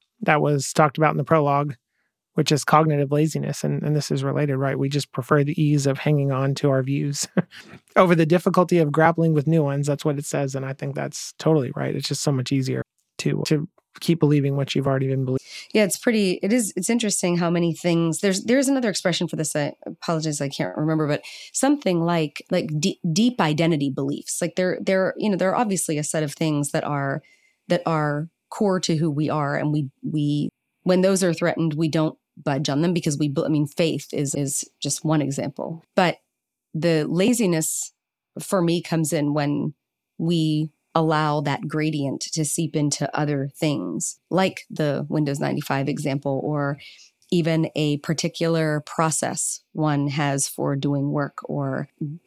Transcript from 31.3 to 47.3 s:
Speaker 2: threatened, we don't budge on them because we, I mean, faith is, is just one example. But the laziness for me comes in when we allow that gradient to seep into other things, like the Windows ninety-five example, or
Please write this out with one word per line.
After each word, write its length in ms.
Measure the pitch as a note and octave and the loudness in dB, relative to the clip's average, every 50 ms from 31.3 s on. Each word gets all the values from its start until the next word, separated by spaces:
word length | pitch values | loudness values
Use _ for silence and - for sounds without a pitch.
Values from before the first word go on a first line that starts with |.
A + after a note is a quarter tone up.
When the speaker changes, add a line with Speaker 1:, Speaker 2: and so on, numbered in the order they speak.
| D#3+ | 0
Speaker 2:
threatened, 420 | - F3 E3 - - E3 E3 D3 | 2 0 0 0 0 0 -2 0
we 120 | D3 E3 D#3+ | 0 -2 0
don't 300 | D3+ E3 D#3 D#3 - - _ _ _ - | 2 0 0 0 -2 -6 _ _ _ -8
budge 280 | D3 D3+ C#3 C#3 D#3 - | -4 -2 -2 0 0 0
on 120 | C#3 C#3 | 0 0
them 120 | D#3+ F3 F3+ | 0 2 0
because 240 | E3 - D#3+ D3 C#3+ | 0 0 0 -2 0
we, 160 | D#3 D3 C3+ E3 - | -2 -2 0 -2 0
I 40 | - | 0
mean, 200 | D#3 D3 D3+ D3 | 2 0 0 -2
faith 400 | - - F3 D#3+ C#3+ D#3+ - - - | 0 0 0 0 0 -2 -6 -6 -6
is, 220 | - D3 C3+ - | -4 -4 -2 -2
is 280 | C#3+ C#3+ C3+ C#3 - - - _ _ | -4 -4 -4 -4 -6 -8 -8 _ _
just 260 | - - - - - | -6 -6 -6 -4 -2
one 160 | D#3 D#3 D3+ | 0 0 2
example. 640 | C#3 C3+ C#3 C#3 - C#3+ - - - - E3 E3 - _ _ | 0 -2 -4 -4 -6 -8 -8 -8 -10 -10 -10 -12 -14 _ _
But 220 | - F#3+ - - - _ _ _ _ _ _ _ _ _ _ - | 2 2 2 0 -2 _ _ _ _ _ _ _ _ _ _ -6
the 320 | D#3+ D3+ E3+ E3 D#3 D3 - | -2 2 2 2 2 2 0
laziness 840 | E3 E3+ F#3+ A#3 B3 A3+ A#3 F3+ E3+ D#3+ D#3 - - - - - - _ _ _ _ _ _ _ _ - | 0 2 2 2 4 4 2 2 2 2 0 -2 -4 -6 -8 -10 -12 _ _ _ _ _ _ _ _ -14
for 220 | D#3 - - F#3+ | -6 -2 0 2
me 200 | E3+ E3+ E3+ F3 | 2 2 0 0
comes 320 | - - E3 D#3+ D#3+ C#3+ F3 | -2 -2 -2 0 0 0 0
in 200 | D#3 D3 D3 D3 | 0 0 0 0
when 400 | D3+ C#3+ D3 D3 - - D#3 - - _ _ _ _ _ _ _ - | 0 0 0 -2 -2 -4 -6 -6 -10 _ _ _ _ _ _ _ -4
we 540 | E3+ E3 E3+ E3 D#3 D#3 D3+ D3+ D#3 D#3 - _ _ _ _ | -2 0 2 2 2 2 0 0 -2 -4 -6 _ _ _ _
allow 460 | E3 D#3+ D#3+ D#3 D3+ D#3 D3+ D3 D3+ | 0 2 2 2 2 2 2 0 0
that 260 | D3 D3 C#3 - - D3+ | 0 -2 -2 -2 -4 -6
gradient 540 | D3+ D#3 D3+ D#3 D#3 D3+ C#3 C3+ G2+ - | -4 -2 -2 -2 -2 -2 -4 -4 -4 -6
to 240 | - - - D#3+ D#3 | -8 -8 -4 -4 -4
seep 300 | C#3+ - - E3 C#3+ - | -2 -2 -4 -4 -2 -2
into 400 | D#3+ D3 C#3+ - - D3+ - - C3+ | -2 0 0 -2 -2 -4 -4 -2 -2
other 320 | D3+ D3 D3 C#3 C3+ C#3+ - | -2 -2 -2 -2 -4 -6 -6
things, 640 | - E3 D3+ C#3+ - F2+ F2 - - - - - - _ _ | -2 -2 -2 0 -2 -4 -6 -6 -6 -6 -8 -8 -12 _ _
like 320 | - F3+ F#3+ F#3 F3+ - - - | 0 0 2 0 -2 -4 -12 -14
the 360 | - - D#3 D3 C#3 - D3+ D3 | -6 -4 -2 -2 0 -2 -4 -2
Windows 300 | D#3+ D#3 D3+ C#3+ C#3+ D3 | -2 -2 0 0 -2 -2
ninety-five 500 | D3+ C#3 C3 D3 D3 - C#3 C3+ C3+ D3 | -2 -2 -2 -2 -2 -2 -2 -2 -2 -2
example, 500 | C#3+ - D3 D3 C3+ C#3 - C#3+ C3+ C3 - | -4 -4 -2 -4 -4 -2 -2 -4 -4 -2 -2
or 340 | C#3+ D3+ D3 C#3+ C#3 D3 C#3+ - - - - - - _ _ _ _ | -2 -2 -2 -2 -2 -4 -6 -10 -18 -20 -20 -20 -20 _ _ _ _